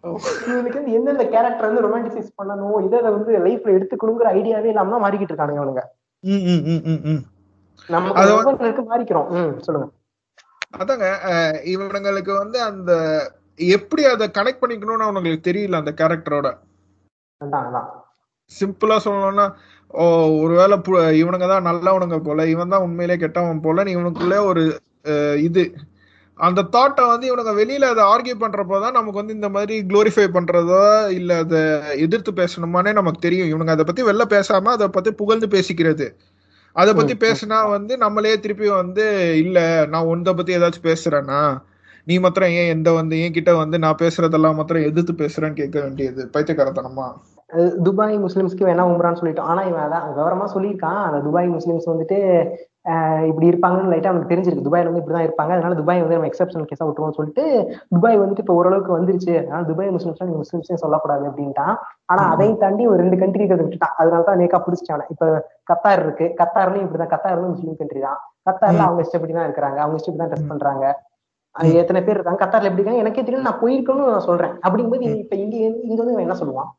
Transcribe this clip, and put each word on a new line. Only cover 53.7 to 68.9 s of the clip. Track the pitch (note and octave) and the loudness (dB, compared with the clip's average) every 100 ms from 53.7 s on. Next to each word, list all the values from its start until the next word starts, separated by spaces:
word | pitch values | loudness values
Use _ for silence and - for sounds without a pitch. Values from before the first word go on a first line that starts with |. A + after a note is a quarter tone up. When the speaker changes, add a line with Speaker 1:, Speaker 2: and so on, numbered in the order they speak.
| F#3 F#3+ | 2 2
Speaker 2:
லைட்டா | E3 F#3+ | 0 0
அவனுக்கு | F3 - | -2 0
தெரிஞ்சிருக்கு, | F3 F3+ D3 | 0 0 -2
துபாயில | C3+ F3 E3+ | 0 0 2
வந்து | E3+ | -2
இப்படிதான் | D3+ E3 | -2 -2
இருப்பாங்க, | D#3+ D#3+ D3+ | -2 -2 -2
அதனால | F3+ E3 | 0 0
துபாய் | F3 D3+ F3+ | -2 0 0
வந்து | E3 E3+ | 2 0
நம்ம | E3 | -2
எக்ஸெப்ஷனல் | - F3+ E3 D3+ | -2 -4 -4 -10
கேஸா | C#3+ | -6
விட்டுருவோம்னு | D#3+ D3+ D#3 D3+ | -6 -4 -6 -4
சொல்லிட்டு | D3+ G3 D#4 C4 F3+ - - | -4 -2 0 0 0 -8 -2
துபாய் | F3 A3 A3 | 2 4 4
வந்துட்டு | G3 G3 | 2 -2
இப்ப | F#3+ | 0
ஓரளவுக்கு | E3+ F3 G3 F#3+ | 2 4 2 0
வந்துருச்சு, | E3+ F3+ F#3 F3+ E3+ | -2 0 0 0 -2
அதனால | C#3+ D3+ | -2 -6
துபாய் | E3 D#3+ G3 | -4 -4 -2
முஸ்லிம்ஸ் | F3+ F3 D#3 | -2 -4 -8
நீங்க | F#3 D#3+ | -6 -6
முஸ்லிம்ஸே | D3 F3 E3 | -6 -8 -6
சொல்லக்கூடாது | - D#3 D#3 D3+ C#3+ C#3+ | -4 0 -2 0 -2 -4
அப்படின்ட்டான். | C#3 C#3+ C#3 D3+ A3 - - _ | -6 -8 -4 -2 -2 -6 -20 _
ஆனா | F3+ | 0
Speaker 1:
ம். | F#3+ | 2
Speaker 2:
அதையும் | D#3+ G3+ A3 | 2 2 2
தாண்டி | F#3+ G#3 A#3+ | 0 2 2
ஒரு | F#3 | 4
ரெண்டு | F3 F#3 | 4 2
கண்ட்ரி | F#3 F#3+ | 2 0
இருக்கிறத | G3+ F3+ | 2 2
விட்டுட்டான், | D#3 E3 D#3+ - | 0 -2 -4 2
அதனால | E3 E3+ | 2 4
தான் | E3+ F#3+ | 2 2
நேக்கா | F3 F3 | 4 2
பிடிச்சிட்டான். | F3 F3 - D3+ - | 0 -6 -4 -8 -8
இப்ப | D#3+ D#3+ D#3 D3+ _ | -2 0 0 -2 _
கத்தார் | _ E3+ G#3+ F#3+ | _ 0 4 2
இருக்கு, | D#3+ C#3+ E3 - | 0 -2 -4 0
கத்தார்லயும் | F3 F#3+ F#3 G3+ F#3+ | 0 2 0 0 -4
இப்படிதான், | - E3 | -4 -4
கத்தார் | D#3 F#3+ F3 | -2 -2 -2
வந்து | F3+ | -2
முஸ்லீம் | F3+ F3 D#3 | -6 -8 -8
கண்ட்ரி | D3 C3+ | -8 -6
தான், | C3+ C#3+ - _ | -6 -6 -12 _
கத்தார்ல | - F#3 G#3 F3 | -4 0 2 4
Speaker 1:
ம். | |
Speaker 2:
அவங்க | F3+ | 2